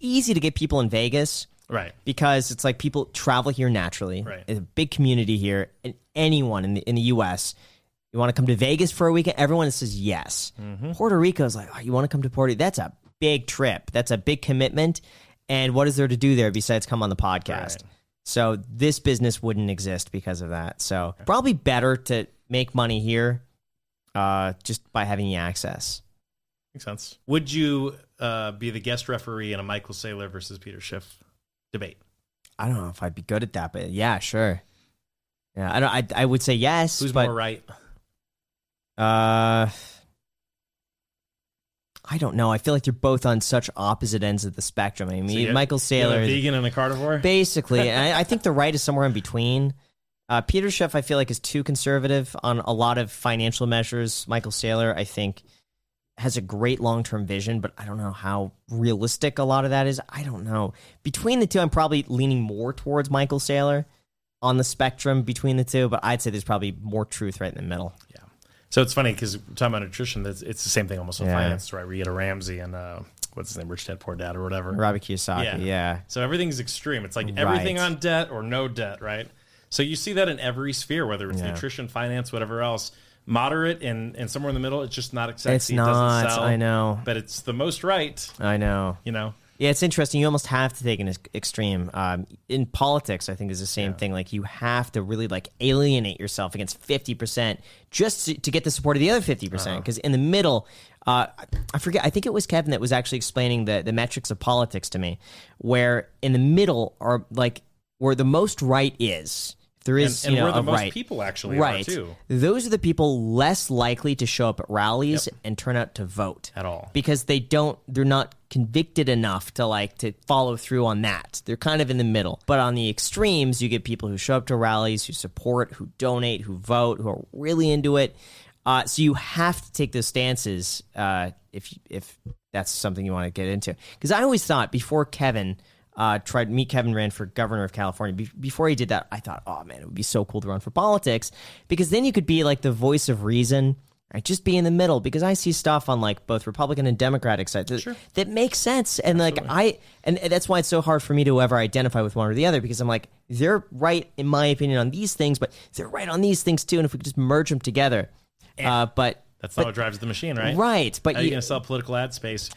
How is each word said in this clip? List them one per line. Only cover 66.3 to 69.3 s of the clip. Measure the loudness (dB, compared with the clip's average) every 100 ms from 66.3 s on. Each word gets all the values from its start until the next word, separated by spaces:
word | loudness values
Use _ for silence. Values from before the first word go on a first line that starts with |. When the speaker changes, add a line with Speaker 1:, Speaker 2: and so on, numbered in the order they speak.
Speaker 1:
there's | -4
probably | -2 -2 -2 -6
more | -4 -4
truth | -4 -4 -6 -4
right | -6
in | -6
the | -6
middle. | -6 -8 -12 _
Speaker 2:
Yeah. | -20 -20 _ _ _ _
So | 2
it's | 2
funny | 2 0
'cause | -2 -4